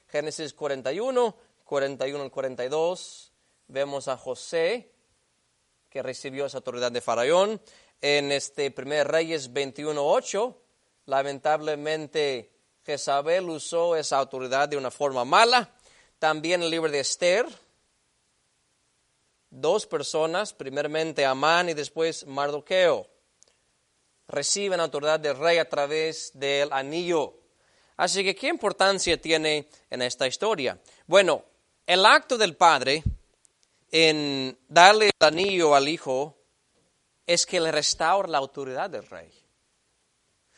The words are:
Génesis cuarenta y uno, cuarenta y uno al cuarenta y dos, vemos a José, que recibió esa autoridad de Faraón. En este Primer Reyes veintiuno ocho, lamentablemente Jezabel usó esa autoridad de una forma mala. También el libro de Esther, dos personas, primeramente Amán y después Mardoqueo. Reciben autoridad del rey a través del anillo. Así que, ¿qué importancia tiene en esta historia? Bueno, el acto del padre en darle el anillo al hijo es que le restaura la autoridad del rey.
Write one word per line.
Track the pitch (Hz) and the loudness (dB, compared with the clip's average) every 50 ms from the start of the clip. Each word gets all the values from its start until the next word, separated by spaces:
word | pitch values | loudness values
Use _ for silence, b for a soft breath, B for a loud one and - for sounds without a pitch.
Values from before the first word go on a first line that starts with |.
| b b | b b
Génesis | - 147 147 156 - - 156 135 - | -6 -4 -4 -4 -6 -8 -10 -12 -10
cuarenta | - 151 139 139 131 117 131 | -6 -6 -6 -4 -4 -4 -4
y | 151 196 | -4 -4
uno, | 240 269 254 247 240 214 - b b b b b _ | -4 -2 0 0 0 0 -2 b b b b b _
cuarenta | - 147 139 139 139 139 123 131 139 | -4 -2 -2 -2 -2 -4 -6 -8 -6
y | |
uno | 143 143 139 | -6 -8 -10
al | 127 | -8
cuarenta | - 139 131 131 127 120 123 | -8 -6 -6 -6 -6 -6 -6
y | 131 | -4
dos, | 147 156 165 175 185 180 - - - - - _ _ _ _ _ _ _ _ - | -2 -2 -2 -2 -2 -6 -10 -18 -20 -20 -20 _ _ _ _ _ _ _ _ -8
vemos | 131 135 143 143 139 139 - 135 | -6 -4 -4 -4 -4 -6 -6 -6
a | 127 | -8
José, | 120 - 131 123 - - - 175 165 165 185 233 247 - _ _ _ _ _ _ _ _ _ _ _ _ _ _ _ _ _ _ _ _ _ | -6 -6 -10 -10 -10 -10 -6 -4 -2 0 0 -2 -4 -8 _ _ _ _ _ _ _ _ _ _ _ _ _ _ _ _ _ _ _ _ _
que | - 135 | -10 -10
recibió | 123 131 123 - - 135 131 139 143 | -8 -8 -10 -10 -12 -10 -8 -6 -6
esa | 131 - 127 | -6 -6 -8
autoridad | - 131 120 120 123 120 | -10 -8 -6 -4 -4 -2
de | 120 120 | -2 -4
Faraón. | - 123 113 117 123 143 170 185 196 214 220 190 b b b b b b b b | -2 -2 0 2 2 4 4 4 4 2 -2 -6 b b b b b b b b
En | - 143 143 147 143 143 | 0 2 2 2 2 0
este | 143 135 - - - 151 143 135 | -2 -4 -4 -6 -6 -4 -4 -4
Primer | - 135 127 139 147 151 143 | -4 -8 -8 -4 0 0 0
Reyes | 143 156 165 165 160 165 147 131 123 | 2 0 0 0 0 -4 -6 -6 -6
veintiuno | 123 143 139 135 - 151 147 156 151 147 143 | -6 -4 -4 -6 -6 -8 -6 -6 -2 -2 0
ocho, | 156 196 254 - - - 196 233 254 - _ _ _ _ _ _ _ _ _ _ | 2 2 0 0 -2 -4 -4 -4 -6 -8 _ _ _ _ _ _ _ _ _ _
lamentablemente | 139 135 139 139 143 139 131 - 151 156 151 151 156 151 147 147 151 156 156 156 139 - 156 147 139 131 117 110 _ _ _ _ _ _ _ _ | -4 -2 -2 -2 -2 -4 -4 -2 0 0 0 0 -4 -4 -4 -4 -4 -4 -4 -6 -6 -2 -2 -2 0 -2 -4 -8 _ _ _ _ _ _ _ _
Jezabel | - 147 135 - 151 139 143 143 160 175 190 180 170 | -8 -6 -4 -2 -2 0 0 0 0 0 0 0 -4
usó | 160 143 - - 165 165 170 175 165 | -8 -8 -8 -4 -2 0 0 0 0
esa | 160 143 - 147 135 | -2 -2 0 0 0
autoridad | 135 - - 131 131 123 131 135 147 147 | -2 -2 -6 -8 -6 -2 0 0 0 0
de | 147 | -2
una | 139 131 120 | -4 -6 -6
forma | - - 147 139 131 123 120 | -4 -2 -2 -2 -2 -2 0
mala. | 135 170 208 226 233 254 247 202 - _ b b b b b b b b b | 4 6 6 6 6 4 2 0 -2 _ b b b b b b b b b
También | 160 156 156 156 151 165 180 175 | 0 0 0 0 -2 -2 0 0
el | 170 160 | 0 0
libro | 165 165 160 156 | -2 -2 -2 0
de | 147 139 | 0 -2
Esther, | 131 - - - 180 175 185 220 262 320 - - _ _ _ _ _ _ _ _ _ _ _ _ _ _ _ _ _ _ _ _ _ _ _ _ _ _ _ _ _ _ _ _ _ _ _ _ _ _ | -2 -2 -2 0 2 2 2 2 0 -2 -8 -18 _ _ _ _ _ _ _ _ _ _ _ _ _ _ _ _ _ _ _ _ _ _ _ _ _ _ _ _ _ _ _ _ _ _ _ _ _ _
dos | - 131 139 156 196 214 - | -12 -4 0 0 0 0 -2
personas, | - 170 147 135 - - 156 160 160 170 190 214 202 | -4 -6 -6 -6 -4 -2 -2 0 0 0 -2 -4 -6
primeramente | - - 143 135 135 147 151 147 156 160 160 160 135 151 139 | -8 -12 -12 -8 -6 -4 -4 -2 -2 -2 -4 -2 -2 0 0
Amán | 135 131 135 143 156 170 175 180 170 | 2 2 2 2 4 4 4 2 0
y | 156 | -2
después | 147 143 - - 160 165 165 156 - - | -4 -6 -6 -4 -2 -2 -2 -2 -6 -10
Mardoqueo. | 143 135 139 143 147 147 143 - - 185 185 180 165 131 101 - - _ _ _ _ _ _ _ _ _ _ _ _ _ _ _ _ _ _ _ _ _ _ _ - | -10 -6 -4 -4 -4 -4 -6 -4 -2 2 4 4 4 4 2 -2 -8 _ _ _ _ _ _ _ _ _ _ _ _ _ _ _ _ _ _ _ _ _ _ _ -8
Reciben | - 139 143 - - 202 202 196 185 170 | -6 -4 -2 -2 -2 0 0 0 0 0
autoridad | 165 147 151 143 143 151 156 156 | 0 -2 -2 -2 0 0 0 0
del | 151 147 131 | 0 -2 -2
rey | 131 156 170 170 165 | 0 2 4 4 4
a | 151 - | 2 0
través | 156 147 143 139 151 156 160 160 156 - - - - | -2 -2 -2 -2 -2 -2 -2 -4 -4 -8 -12 -14 -10
del | 131 139 139 143 143 143 143 | -6 -2 0 0 0 0 0
anillo. | 135 135 135 139 156 175 175 175 170 156 127 - - _ _ _ _ _ _ _ _ _ _ _ _ | -2 -4 -4 -4 -4 -4 -2 0 0 0 0 -2 -6 _ _ _ _ _ _ _ _ _ _ _ _
Así | - 175 170 - 196 190 | -4 -2 -2 0 0 -2
que, | 196 190 | -2 -2
¿qué | - - 190 | -2 -2 -4
importancia | 349 254 220 196 - - 190 196 196 180 - 175 160 - | -4 -2 -2 -2 0 2 2 2 2 2 0 0 -2 0
tiene | - 160 160 156 156 156 151 151 143 _ b b b b | 0 0 0 2 2 0 -2 -2 -4 _ b b b b
en | 117 123 | -6 -4
esta | 123 123 - - 135 | -4 -4 -2 -2 -4
historia? | 127 - - 185 220 220 165 127 110 87 - _ b b b b | -2 -2 -2 -2 -2 -2 0 -2 -4 -4 -6 _ b b b b
Bueno, | b 165 202 190 170 143 107 - _ _ _ _ _ _ _ _ | b 6 6 6 6 2 0 -2 _ _ _ _ _ _ _ _
el | - 175 185 196 | 0 2 6 6
acto | 220 285 311 - - 254 220 | 6 6 6 4 0 -2 0
del | 214 180 151 | 0 0 2
padre | - 180 165 156 131 123 131 143 160 - - - - _ _ _ _ _ _ _ _ _ _ _ _ _ _ | 4 6 6 6 4 2 0 -2 0 -2 -4 -6 -8 _ _ _ _ _ _ _ _ _ _ _ _ _ _
en | - 160 160 160 156 151 147 143 139 135 131 131 127 _ _ - | 2 4 6 6 4 2 0 -2 -2 -4 -4 -6 -8 _ _ 2
darle | 151 170 180 196 214 220 214 | 6 8 10 10 8 8 4
el | 202 - - 160 | 2 4 4 4
anillo | 151 156 170 196 202 190 175 165 151 143 | 4 4 2 0 0 2 2 4 6 6
al | 139 139 147 | 4 4 2
hijo | 165 156 - 143 131 131 147 156 - _ _ _ _ _ _ _ _ _ _ _ _ _ _ _ _ _ _ | -2 -4 -4 -4 -4 -4 -4 -6 -10 _ _ _ _ _ _ _ _ _ _ _ _ _ _ _ _ _ _
es | - 175 170 - | 0 0 0 0
que | - 190 175 | 0 -2 -2
le | 165 160 | 0 0
restaura | 151 151 147 - - - 160 165 190 202 190 170 | 0 -2 -2 -2 -2 0 0 2 2 2 0 0
la | 156 139 | -2 -2
autoridad | 135 - - 143 139 131 127 143 185 196 | -2 -4 -8 -10 -10 -8 -8 -8 -8 -8
del | 143 104 92 | -8 -12 -14
rey. | - 95 82 82 82 _ _ _ _ _ _ _ _ _ _ _ _ _ _ _ _ _ _ _ _ _ _ _ _ b | -14 -18 -18 -18 -20 _ _ _ _ _ _ _ _ _ _ _ _ _ _ _ _ _ _ _ _ _ _ _ _ b